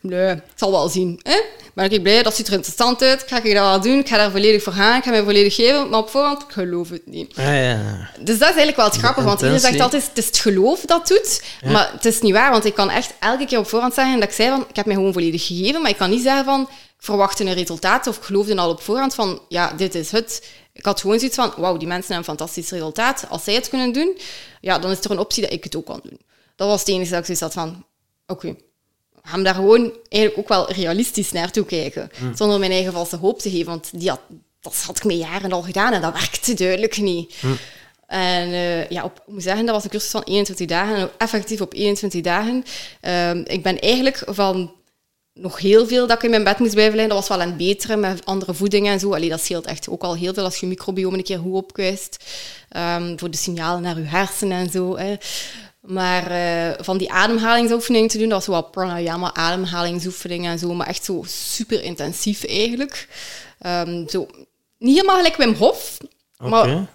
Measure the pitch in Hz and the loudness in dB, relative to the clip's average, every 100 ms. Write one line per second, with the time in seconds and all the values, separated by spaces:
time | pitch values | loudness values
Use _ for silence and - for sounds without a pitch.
0 | 190 180 190 170 - - 196 185 160 170 | -4 0 0 0 -8 -2 2 2 2 0
1 | 180 170 - 359 440 - - - 190 214 | -2 -4 0 0 0 -8 -14 -2 2 2
2 | 180 220 220 220 214 196 - - 240 247 | 6 6 4 0 -2 -2 -2 2 2 4
3 | 262 269 - 247 220 202 202 190 208 269 | 4 4 0 -2 4 4 6 4 4 2
4 | 269 226 208 196 208 214 208 185 208 247 | 4 4 4 4 6 4 2 2 4 4
5 | 254 220 208 208 202 196 233 285 277 220 | 4 2 4 6 6 6 4 4 2 0
6 | 220 277 285 285 285 - 180 175 170 170 | 2 0 0 0 -8 -6 -4 -4 -6 -10
7 | - 165 165 - 135 143 127 113 107 101 | -12 -12 -12 -4 2 2 2 0 -2 -6
8 | 95 - 123 220 302 320 294 294 214 - | -12 -8 -2 4 4 4 2 4 2 4
9 | 240 254 226 202 131 - - - 247 285 | 0 2 2 2 4 4 4 4 2 2
10 | - - 220 - 233 190 214 370 - 339 | -2 -4 -2 0 2 4 4 2 2 0
11 | 339 381 - - - - 131 208 - - | 4 2 4 -4 -6 -8 2 4 4 2
12 | 226 220 214 196 269 233 214 208 196 - | 0 2 4 6 6 4 2 2 0 0
13 | 247 - 202 262 285 240 196 226 247 247 | -4 -4 -2 -2 0 -2 0 0 0 0
14 | 262 254 - - 233 269 - - 208 196 | 2 2 0 2 2 2 -2 -4 0 2
15 | 196 180 165 165 - 175 190 311 285 202 | 2 2 0 -2 -4 -2 0 0 0 0
16 | 185 233 247 269 269 269 269 - - _ | 0 2 2 2 2 0 -2 -8 -20 _
17 | - 202 196 - 196 180 175 165 185 240 | -4 2 2 2 -2 -2 -4 -2 0 0
18 | 254 214 - 196 208 190 175 165 - 233 | 0 -6 -2 0 0 0 0 -2 -2 0
19 | 269 - 202 175 _ 175 175 156 190 170 | 0 0 -2 -4 _ -2 -2 -2 -4 -2
20 | 156 214 226 - - - _ - 202 190 | -2 -2 -2 -12 -14 -20 _ -6 -2 -2
21 | 196 226 262 262 233 - 180 170 160 180 | 0 0 0 0 -2 0 -2 -2 -4 -6
22 | 185 180 165 151 165 - 165 180 160 175 | -4 -6 -6 -8 -8 -8 -8 -8 -6 -2
23 | 240 269 - - - 220 - 262 254 247 | -2 -2 -8 -8 -2 -2 0 -2 0 0
24 | 339 370 - - - - 185 170 185 190 | -2 -2 -10 -16 -20 -10 -2 -2 0 -4
25 | - 190 - - 202 160 156 156 - - | -4 -4 -2 -2 -4 -6 -8 -10 -10 -14
26 | - - _ _ _ _ 202 208 196 185 | -16 -20 _ _ _ _ 0 0 0 -2
27 | 180 175 170 175 160 180 160 180 - _ | 0 -4 -4 -6 -6 -6 -8 -10 -20 _
28 | _ _ _ 180 170 - _ _ _ _ | _ _ _ -10 -10 -12 _ _ _ _
29 | _ _ - 175 190 185 196 233 233 - | _ _ -8 0 0 2 6 6 4 -6
30 | _ 208 214 214 202 196 - 180 175 180 | _ 2 2 0 0 2 2 -2 0 0
31 | 240 - 196 175 175 220 185 170 147 - | 0 -2 -4 -4 -2 -2 -2 -2 -4 -8
32 | - - 127 120 214 202 185 185 185 175 | -12 -8 -8 0 2 2 2 0 0 -4
33 | 170 175 190 226 202 180 165 165 - 175 | -6 -2 -2 -2 -4 -4 -4 -8 -12 -6
34 | 180 127 _ 160 _ _ - - - - | -4 -4 _ -20 _ _ -10 -8 -6 -2
35 | 214 170 160 180 196 180 175 180 220 208 | -2 -2 -4 -6 -4 -4 -4 0 2 2
36 | 160 165 - - - 226 185 185 220 208 | -2 -2 -4 -2 -2 0 0 2 0 0
37 | 202 170 170 - 131 131 - - - _ | -2 -2 -6 -6 -4 -4 -6 -20 -20 _
38 | _ 190 185 180 175 175 175 170 - 175 | _ -2 0 0 -2 -2 -2 -2 -4 -6
39 | 180 - - 202 175 202 233 214 208 214 | -8 -12 -16 -8 -2 0 0 0 -2 -6
40 | - - - 196 202 185 170 165 202 208 | -4 -6 -2 0 0 -4 -2 -2 0 -2
41 | 185 - 226 214 208 214 190 - 208 202 | -4 -4 -2 -2 -4 -6 -6 -2 0 0
42 | 202 175 170 175 220 254 254 - - - | -2 -4 0 0 0 -2 -4 -12 -14 -10
43 | - 175 175 175 - 190 185 180 - 254 | -4 0 0 -2 -4 -2 -2 0 2 2
44 | 262 269 - 202 196 185 175 _ _ _ | 2 -2 -8 0 0 0 -4 _ _ _
45 | _ _ _ - 180 - 190 220 226 247 | _ _ _ -14 -12 -2 6 6 6 2
46 | 247 226 240 220 196 208 240 208 214 220 | 2 2 4 4 4 2 2 4 4 4
47 | 220 208 196 190 175 165 180 202 - 214 | 2 0 0 -2 -2 -2 -2 -2 -2 0
48 | 190 185 - 190 190 170 202 202 202 196 | 0 -2 -4 -4 -4 -2 2 2 2 0
49 | 196 175 170 160 - 175 160 160 - 175 | 0 0 -2 -2 -4 -6 -6 -10 -8 -6
50 | 175 165 175 190 185 185 185 185 - 190 | -6 -4 -4 -2 -4 -4 -6 -6 -6 -4
51 | 185 190 185 185 175 185 190 - 190 202 | -2 -4 -4 -6 -4 -4 -6 -4 -2 -4
52 | - - - - - - _ - 170 175 | -10 -16 -16 -14 -14 -18 _ -6 -4 -2
53 | 175 165 175 156 - 170 165 175 175 165 | -4 -6 -8 -6 -6 -4 -4 -2 -4 -6
54 | 156 170 196 - 202 180 180 185 180 185 | -2 0 -2 -2 -2 -2 -2 -2 -2 -4
55 | 190 202 - - - 226 214 _ - 190 | -4 -6 -8 -10 -10 -16 -20 _ -8 -2
56 | 180 180 175 175 175 170 170 - 170 190 | 0 0 -2 -2 -2 0 -2 -4 -4 -2
57 | 185 180 214 226 226 233 233 233 233 233 | 0 2 2 2 2 4 4 0 2 4
58 | 226 220 220 202 185 175 165 - 185 175 | 4 2 0 0 0 -2 -2 -4 -4 -2
59 | 170 170 180 - 165 180 185 175 175 175 | -4 -4 -4 0 0 0 -4 -4 -2 -4
60 | 175 180 180 175 175 170 175 175 165 - | -6 -10 -8 -6 -4 -4 -4 -4 -6 -6
61 | - 185 - - - - 226 170 156 160 | -6 -6 -6 -10 -8 -6 -2 -2 -4 -8
62 | 147 175 208 208 - 196 226 240 277 - | -8 -4 -4 -4 -4 0 0 -2 -6 -8
63 | - - - - - _ 180 175 170 175 | -16 -18 -16 -16 -20 _ -4 -4 -2 -6
64 | 165 190 - - - _ _ _ 240 294 | -4 -6 -6 -12 -20 _ _ _ 4 6
65 | 392 381 339 - 247 156 214 - - - | 6 4 4 4 2 6 4 2 -8 -14
66 | - _ _ _ 123 226 117 160 196 | -18 _ _ _ 2 4 4 2 -4